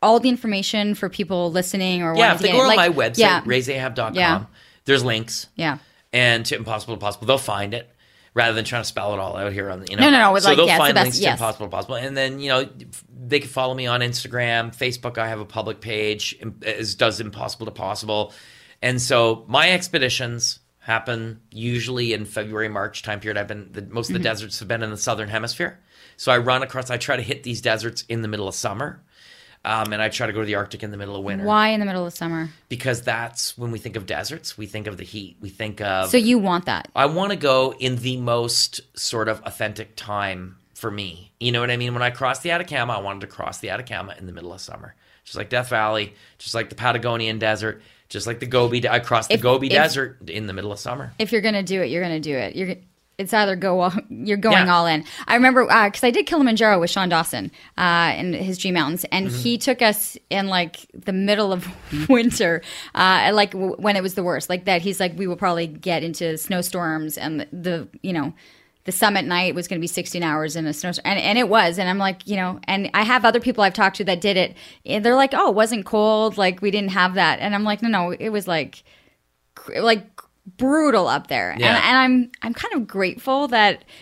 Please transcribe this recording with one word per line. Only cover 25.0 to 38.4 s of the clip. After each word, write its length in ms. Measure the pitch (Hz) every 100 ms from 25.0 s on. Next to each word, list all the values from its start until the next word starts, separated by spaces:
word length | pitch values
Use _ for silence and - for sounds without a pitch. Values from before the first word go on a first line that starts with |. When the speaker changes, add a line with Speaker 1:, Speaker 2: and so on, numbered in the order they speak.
| - 110 107
Speaker 2:
Hemisphere. 500 | 110 113 110 175 - _ _ - -
So 140 | -
I 60 | 123
run 240 | 120 127
across, 280 | 131 131 123
I 80 | 120
try 180 | - 127
to 80 |
hit 200 | 123 135
these 180 | 127 110
deserts 420 | 117 110 113 - -
in 120 | 117
the 60 | 107
middle 200 | 104 95
of 60 | -
summer. 460 | 113 101 147 - _ _ - - - _
Um, 300 | - 110 107
and 60 | 107
I 80 | 110
try 180 | - 113
to 60 |
go 80 | 104
to 40 | 104
the 80 | 101
Arctic 280 | 104 -
in 80 | 107
the 60 | 101
middle 180 | 101 98
of 80 |
winter. 200 | 98 -
Speaker 1:
Why 260 | 208 214 214
in 100 | 220
the 80 | 202
middle 180 | 185 175
of 80 |
summer? 380 | - 170 165 160 - -
Speaker 2:
Because 320 | 123 135 123
that's 560 | 123 113 117 - - -
when 140 | 120
we 80 | 113
think 160 | 117 104
of 100 | 92
deserts, 500 | 78 104 156 - -
we 80 | 104
think 180 | 107 107
of 120 | 92
the 60 |
heat, 340 | 92 110 95 -
we 80 | 98
think 320 | - 110 104
of 300 | 101 95 92
Speaker 1:
So 60 | 247
you 200 | 226 247
want 280 | 190 175 135
that? 220 | 95 - 127
Speaker 2:
I 120 | 143
wanna 280 | 165 196 180
go 380 | 139 131 131 -
in 160 | 127 123
the 220 | 127 127
most 640 | 123 120